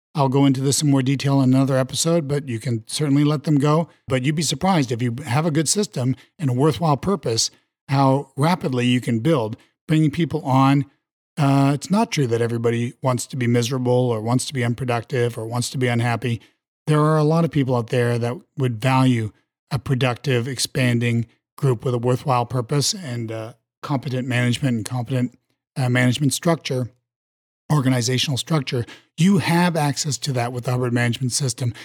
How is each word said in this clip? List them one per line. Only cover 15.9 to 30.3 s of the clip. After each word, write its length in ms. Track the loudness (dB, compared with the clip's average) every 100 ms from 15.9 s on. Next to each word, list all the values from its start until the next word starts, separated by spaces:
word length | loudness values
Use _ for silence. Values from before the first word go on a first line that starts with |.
| 0 0 -2 -2 -6 -8 _ _ _ 0
There 120 | 2
are 180 | 4 2
a 60 |
lot 220 | 2 2 2
of 60 |
people 240 | 0 0 0
out 120 | 0
there 300 | 0 0 0
that 200 | -2 -6 -12 -4
would 240 | -4 0
value 500 | 2 4 4 2 -2 -8 _ _ _
a 80 | -6
productive, 680 | -2 0 0 -2 -2 -2 -2
expanding 800 | -6 -6 0 2 2 0 0 -4 _ _ -4
group 300 | 0 0 -2
with 80 |
a 60 | -2
worthwhile 460 | 0 -2 0 0 0
purpose 480 | -4 -2 -2 -2
and, 380 | -4 -8 -8 -8
uh, 220 | -8 -12 -16 _ _
competent 460 | -6 -6 -4 -6 -2
management 480 | 0 2 0 0 -2
and 100 | -4
competent, 520 | -6 -4 -2 -2 -6 _ _ _ -4
uh, 100 | 0
management 460 | 2 2 2 0
structure, 560 | 0 0 0 -2 -6 -6 _ _ _ _ _ _ _ _
organizational 640 | 0 2 0 0 -2 -2 -4
structure. 480 | -2 -2 -2 -4 -6 -10 _ 0
You 200 | 2 4
have 380 | 2 2 2 2
access 420 | -2 -2 -4 -4
to 140 | -4